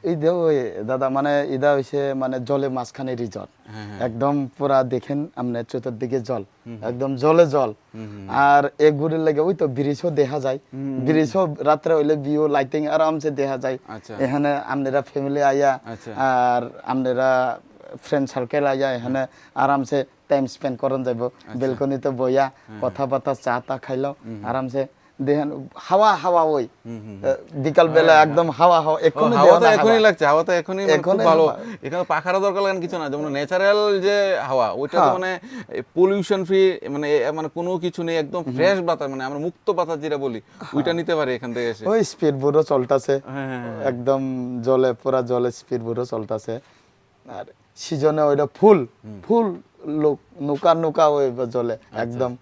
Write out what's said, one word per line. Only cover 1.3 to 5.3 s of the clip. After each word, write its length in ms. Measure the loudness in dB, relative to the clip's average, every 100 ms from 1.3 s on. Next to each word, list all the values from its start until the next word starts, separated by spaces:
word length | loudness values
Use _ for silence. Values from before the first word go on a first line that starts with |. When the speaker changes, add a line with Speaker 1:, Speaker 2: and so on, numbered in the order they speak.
| 0 -2 0
Speaker 1:
ইদা 140 | 2 2
হইছে 380 | 0 -4 -2 -4
মানে 140 | -4 -6 -4
জলে 200 | -2 -2 -6
মাঝখানে 380 | -10 -10 -8
রিসর্ট। 360 | -6 -8 -10 -16 _ -18
Speaker 2:
হ্যাঁ, 140 | -14 -14
হ্যাঁ। 120 | -6 -6
Speaker 1:
একদম 280 | -2 -2 -2 -4 -4
পুরা 200 | 0 2 0
দেখেন 340 | -4 -4 -6 -6